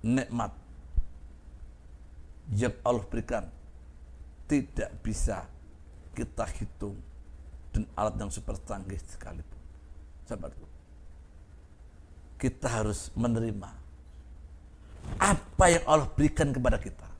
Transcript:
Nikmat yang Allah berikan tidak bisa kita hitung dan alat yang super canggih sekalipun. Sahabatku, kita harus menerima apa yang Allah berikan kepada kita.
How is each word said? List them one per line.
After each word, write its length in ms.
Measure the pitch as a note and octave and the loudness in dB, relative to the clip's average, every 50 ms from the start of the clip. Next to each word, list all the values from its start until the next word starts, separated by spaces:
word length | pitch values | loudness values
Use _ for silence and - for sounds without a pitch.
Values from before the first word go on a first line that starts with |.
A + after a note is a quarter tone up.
| - | 4
Nikmat 480 | A2+ B2 C3+ B2 - A#2 A#2+ A2 G2+ - - - - - - - - - - - - - - - - - - - - - - - - - - - - - - - - - - - - - - - E3 G#2+ | 4 4 4 2 0 0 -2 -2 -2 -4 -10 -16 -16 -16 -16 -14 2 4 4 4 4 -2 -10 -12 -14 -14 -16 -16 -16 -14 -14 -14 -14 -14 -18 -18 -18 -18 -16 -16 -16 -16 -16 -16 -16 -16 -14 -6 0 2
yang 160 | G2+ B2 B2 - - - | 2 2 2 0 0 2
Allah 160 | - B2 A#2 - - | 2 2 2 2 -2
berikan 320 | - A#2 A2 - B2 A2 G2 - - - - - - - - - - - - - - - - - - - - | -4 -4 -2 0 -2 -2 -2 -6 -12 -14 -16 -16 -16 -16 -16 -16 -16 -16 -16 -16 -16 -16 -16 -16 -16 -16 -2
tidak 480 | - D3 C#3+ - - - - - - - - | 2 2 2 2 2 -2 -2 -2 -2 -6 -6
bisa 480 | - A2 G#2 - - A#2 G2 F#2 - - - - - - - - - - - - - - - | -4 -2 2 2 2 2 2 0 -6 -10 -14 -18 -18 -18 -18 -18 -18 -18 -18 -18 -18 -12 -6
kita 320 | A2 A2+ - - - A2+ | -6 -6 -4 -2 -2 -2
hitung 480 | - - - G#2+ G2 - - - G2+ G2+ - - - - - - - - - - - - - - - - | -2 -2 -4 -4 -6 -4 -6 -6 -6 -6 -8 -12 -14 -14 -14 -14 -14 -14 -14 -14 -14 -14 -14 -14 0 0
dan 160 | A2 G#2+ - - - | 0 0 0 0 0
alat 160 | G#2 G#2+ - | 0 2 2
yang 160 | G#2+ G#2+ G2+ | 0 -4 -4
super 240 | - - - - A2+ - | -4 -6 -4 -4 -6 -6
canggih 400 | - - G#2 G2 F#2 F#2 G2 F#2 | -4 -6 -6 -6 -6 -6 -6 -6
sekalipun. 560 | - - - - - - - D2 D#2 - - - - - - - - - - - - - - - - - | -8 -8 -12 -10 -10 -8 -8 -8 -10 -10 -14 -14 -14 -14 -16 -16 -16 -16 -16 -16 -16 -16 -16 -16 -10 -8
Sahabatku, 320 | - F#2+ E2 C#2 - - - - - - - - - - - - - - - - - - - - - - - - - - - - - - - - - - - - - - | -8 -6 -6 -8 -10 -12 -14 -14 -16 -18 -18 -18 -20 -18 -16 -16 -16 -16 -18 -18 -18 -18 -18 -18 -18 -20 -20 -20 -20 -18 -18 -18 -18 -18 -20 -18 -18 -18 -18 -18 -6 0
kita 320 | - B2+ - - - - | 0 0 0 2 -2 0
harus 400 | A#2 A2 A2 G#2+ G2+ - - - - A2+ | 2 2 2 2 0 -2 -6 -6 -2 0
menerima 520 | A#2 A#2+ A#2 A2+ A2+ A2+ G#2 G2+ F#2 - - - - - - - - - - - - - - - - - - - - - - - - - - - - - - - | 2 2 4 2 2 0 -2 -4 -6 -10 -12 -14 -16 -16 -18 -18 -18 -18 -18 -16 -16 -16 -16 -16 -16 -16 -16 -18 -18 -18 -20 -20 -18 -16 -16 -12 -8 -6 2 4
apa 460 | - G3+ G3 - - - - - F#3+ F3 E3+ | 8 8 8 6 4 -2 8 10 10 12 12
yang 80 | E3+ - - | 10 10 8
Allah 160 | D#3 D#3 C#3 | 8 8 8
berikan 480 | - - - D3 D3+ - - D#3 C#3+ B2+ | 4 4 6 6 6 8 6 4 4 4
kepada 240 | C3 B2 B2+ G#2+ G#2 | 4 6 6 4 4
kita. 300 | - G2 - - - - - | 0 -6 -10 -10 -12 -12 -12